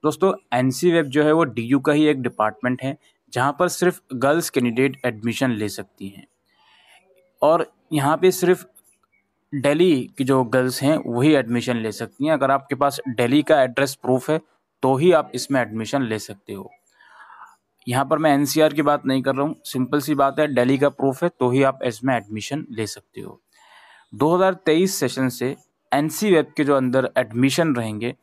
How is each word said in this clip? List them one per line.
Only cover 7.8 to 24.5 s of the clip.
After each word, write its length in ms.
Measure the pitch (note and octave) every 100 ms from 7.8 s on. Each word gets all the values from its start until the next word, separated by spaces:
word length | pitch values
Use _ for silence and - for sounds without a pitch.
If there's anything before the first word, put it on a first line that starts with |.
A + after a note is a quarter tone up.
| _
यहाँ 240 | D3+ C#3 D#3
पे 140 | F#3
सिर्फ 320 | F3+ F3+ F3+ - _ _ _ _ _ _ _ _
दिल्ली 580 | - C#3 D3+ F#3 C#3+ A#2+ -
की 60 |
जो 180 | C3 C3+ B2
गर्ल्स 360 | C3 B2+ B2
हैं 140 | C#3 D#3 -
वही 280 | A#2 C#3+
एडमिशन 420 | D3 A2+ A#2+ B2 A#2+
ले 140 | A2
सकती 340 | G2+ A2+ _ D3
हैं। 60 |
अगर 180 | D#3 C3+
आपके 240 | C3+ C3+ B2+
पास 240 | C#3+ C3+ -
दिल्ली 320 | A#2 A#2+ C#3+
का 180 | D3 D3+
एड्रेस 320 | B2+ A#2+ C3+ -
प्रूफ 340 | B2 B2+ -
है 100 | D#3 _ _ _ _
तो 120 | C3 C3
ही 160 | F3
आप 180 | D#3+ C#3+
इसमें 260 | B2+ - C#3
एडमिशन 420 | A2+ A2 A2 C#3
ले 140 | B2 A2
सकते 320 | - G2+ -
हो। 180 | G2+ G2 _ _ _ _ - - - - _ _ _ -
यहाँ 180 | B2
पर 140 | C#3 D3+
मैं 140 | D#3
एनसीआर 380 | C#3 C#3+ D#3 D#3
की 100 | D3
बात 220 | D3 D3 C3
नहीं 160 | C3
कर 120 | C3
रहा 120 | C3+ D3
हूँ, 80 | -
सिंपल 360 | - C3 B2+ D3
सी 140 | C#3+
बात 240 | C#3+ C#3 C3+
है, 80 | D3+
दिल्ली 280 | B2 B2 C3+
का 100 | C#3+
प्रूफ 320 | C#3 C#3 C3
है 60 | F3
तो 200 | _ B2
ही 120 | B2+
आप 180 | C3+ C3+
इसमें 300 | B2 A2 B2+
एडमिशन 500 | B2 G2+ G#2+ - C#3+ D#3
ले 160 | A2+ G#2+
सकते 340 | - _ -
हो। 200 | - - _ _ _ - - - _
दो 220 | G#2+ D3
हज़ार 200 | F3+ F#3+